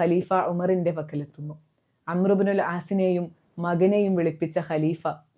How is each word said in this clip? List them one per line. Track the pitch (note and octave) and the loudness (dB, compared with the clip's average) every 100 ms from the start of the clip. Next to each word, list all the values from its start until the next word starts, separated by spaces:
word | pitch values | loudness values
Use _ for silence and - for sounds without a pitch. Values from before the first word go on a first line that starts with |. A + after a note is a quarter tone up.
ഖലീഫ | F3 F3 F3+ | 2 2 2
ഉമറിന്റെ | F#3 E3 F3 F3+ F#3 E3+ | 0 0 -2 0 0 0
പക്കലെത്തുന്നു. | D#3+ D3+ D3 C#3+ - D3+ D3+ _ _ _ _ - | -4 -6 -8 -10 -12 -14 -14 _ _ _ _ -6
അമ്ർ | F3 G3 | 0 2
ഇബ്നുൽ | G3 G3+ G3+ | 4 2 0
ആസിനെയും | - F3 - G3 F#3 F3+ E3+ - _ - | 0 -4 -4 0 2 0 -2 -12 _ -6
മകനെയും | E3+ F3 F#3 G#3 G3+ F#3 | -2 2 4 4 2 2
വിളിപ്പിച്ച | E3 D#3+ D#3+ E3+ | 0 -2 -4 -4
ഖലീഫ | D#3+ D#3+ D#3 D#3+ D#3+ D#3 _ | -4 -2 0 -2 -4 -6 _